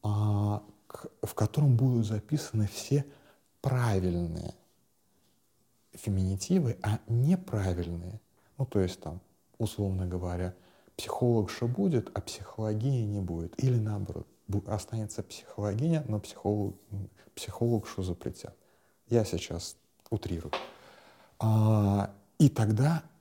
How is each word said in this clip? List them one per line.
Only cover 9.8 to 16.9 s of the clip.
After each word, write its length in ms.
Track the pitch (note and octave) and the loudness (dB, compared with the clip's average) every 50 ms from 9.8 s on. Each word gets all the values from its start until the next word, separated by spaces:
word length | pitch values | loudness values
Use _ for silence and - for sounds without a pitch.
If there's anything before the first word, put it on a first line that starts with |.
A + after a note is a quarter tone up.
| G2+ G2 F#2+ F#2+ F#2+ | -2 -2 0 -2 -2
говоря, 480 | F2+ F2+ F2+ F2+ F2+ F2+ F2+ F2+ F2+ F2+ - - - _ _ _ - _ | -2 -4 -4 -4 -4 -4 -4 -4 -6 -6 -10 -20 -20 _ _ _ -18 _
психологша 720 | - - - - - B2+ B2 A#2+ A2+ G2+ - - - A#2+ | -12 -8 -8 -2 0 2 4 4 2 2 0 -2 -4 -4
будет, 420 | A#2+ B2+ F#3+ G3+ F#3+ D#3 A#2+ G2 - - | -2 0 0 2 2 2 2 0 -2 -8
а 80 | - | -8
психологиня 840 | - - - - G2+ - - - A2 G#2+ G#2+ G#2+ A#2 C#3 C#3 B2 A2 | -8 -8 -12 -12 -14 -14 -8 -6 -4 -2 -2 0 0 0 0 0 0
не 140 | G#2 G#2 G2+ | -2 -2 -2
будет. 420 | F#2+ F2 E2+ E2+ E2 E2+ - - | -2 -4 -4 -4 -6 -6 -4 0
Или 160 | - C3 B2 | 2 2 2
наоборот, 500 | A#2 G#2+ G#2+ G#2 G2+ G2 F#2+ - - - _ _ _ _ | 2 2 0 -2 -4 -4 -6 -8 -10 -10 _ _ _ _
бу-, 160 | - G2 G2+ - | -4 -4 -4 -2
останется 540 | - G#2 G#2 - - - A2 A2 G#2 - - | -2 -6 -6 -4 -6 -6 -6 -6 -6 -8 -10
психологиня, 840 | G#2 - - - - - - - G2+ G#2 G2+ A2 C3+ E3 E3 D#3 D3 | -10 -10 -14 -18 -18 -14 -8 -4 -4 -2 -2 0 0 2 2 0 0
но 120 | A2+ G#2+ G#2 | -2 -4 -4
психолог-, 580 | - - - - - G2+ G#2 G#2+ G2+ - - - - - | -4 -8 -16 -4 -2 0 0 0 0 -4 -6 -10 -14 -12